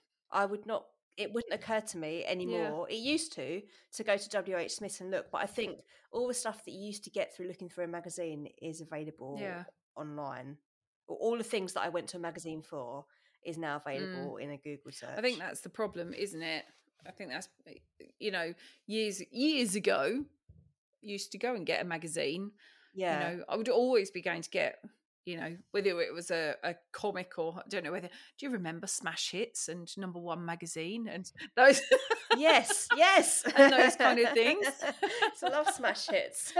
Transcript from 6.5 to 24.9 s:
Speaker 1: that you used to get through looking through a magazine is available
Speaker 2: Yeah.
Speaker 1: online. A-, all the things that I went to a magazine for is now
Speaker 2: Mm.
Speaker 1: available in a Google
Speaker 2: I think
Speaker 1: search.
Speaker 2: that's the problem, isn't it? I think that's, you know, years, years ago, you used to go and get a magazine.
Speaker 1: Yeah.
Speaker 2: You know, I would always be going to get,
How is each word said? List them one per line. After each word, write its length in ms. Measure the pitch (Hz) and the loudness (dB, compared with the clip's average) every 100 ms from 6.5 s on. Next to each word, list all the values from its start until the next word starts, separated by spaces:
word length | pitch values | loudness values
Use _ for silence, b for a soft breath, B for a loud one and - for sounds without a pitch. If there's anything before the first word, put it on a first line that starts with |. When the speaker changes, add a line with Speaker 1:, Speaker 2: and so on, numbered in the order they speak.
| 214 | -8
Speaker 1:
that 80 | - | -12
you 140 | 190 208 | -12 -10
used 180 | 208 | -10
to 60 | - | -8
get 240 | 202 - | -4 -4
through 120 | - 180 | -6 -10
looking 220 | 175 175 | -10 -12
through 160 | 180 | -8
a 40 | 170 | -8
magazine 580 | 170 175 165 170 147 147 - | -8 -10 -8 -6 -8 -12 -12
is 200 | 165 160 | -12 -10
available 580 | 156 151 151 151 131 208 | -10 -10 -10 -12 -12 -8
Speaker 2:
Yeah. 260 | 202 175 175 - _ | -8 -10 -14 -20 _
Speaker 1:
online. 640 | - 151 147 143 127 131 151 _ _ _ _ - | -14 -10 -8 -8 -10 -12 -16 _ _ _ _ -12
A-, 40 | |
all 260 | - 220 233 | -4 -2 -2
the 60 | |
things 280 | 220 220 185 | -2 -4 -4
that 80 | - | -4
I 60 | 170 | -2
went 200 | 170 156 | -4 -6
to 60 | 180 | -8
a 40 | |
magazine 420 | 170 165 165 156 | -8 -8 -10 -12
for 440 | 151 147 120 139 - b b b | -10 -10 -10 -12 -14 b b b
is 140 | - 160 | -10 -6
now 220 | 160 147 | -4 -4
Speaker 2:
Mm. 40 | |
Speaker 1:
available 540 | 147 135 - - 139 113 | -6 -6 -6 -6 -8 -8
in 120 | 143 | -10
a 80 | 143 | -12
Google 320 | 151 139 - | -12 -14 -14
Speaker 2:
I 300 | 135 123 131 | -16 -12 -4
think 140 | 247 202 | -4 -4
Speaker 1:
search. 20 | |
Speaker 2:
that's 220 | 185 - | -8 -10
the 100 | 180 | -10
problem, 420 | - 214 175 175 | -6 -6 -6 -8
isn't 300 | - 196 165 | -6 -8 -6
it? 240 | 165 160 - _ _ _ - | -6 -6 -8 _ _ _ -20
I 60 | |
think 180 | - 180 | -16 -12
that's, 180 | 139 190 _ - - _ - - - | -12 -12 _ -20 -20 _ -20 -20 -10
you 140 | 208 | -6
know, 200 | 185 165 170 B B B | -4 -6 -8 B B B
years, 340 | 214 214 190 175 | -2 -2 -4 -8
years 460 | 214 294 294 233 202 | 0 2 2 2 2
ago, 500 | 190 190 143 247 294 _ _ - - _ _ _ | 2 2 2 0 -6 _ _ -20 -20 _ _ _
you 120 | 208 | -12
used 180 | 202 - | -10 -10
to 60 | 196 | -6
go 160 | 240 | -4
and 100 | 240 | -2
get 160 | 175 - | -2 -2
a 40 | |
magazine. 640 | 180 165 165 156 143 170 202 - B B B | -4 -6 -6 -4 -2 -4 -8 -14 B B B
Speaker 1:
Yeah. 380 | 190 180 151 165 | -4 -2 0 -2
Speaker 2:
You 60 | 175 | -6
know, 60 | - | -6
I 60 | 220 | -4
would 120 | 226 | 2
always 420 | 233 254 240 196 | 2 4 4 2
be 100 | 180 | -4
going 200 | 175 165 | -4 -4
to 80 | 165 | -4
get, 320 | 190 - - - | -2 -2 -2 -16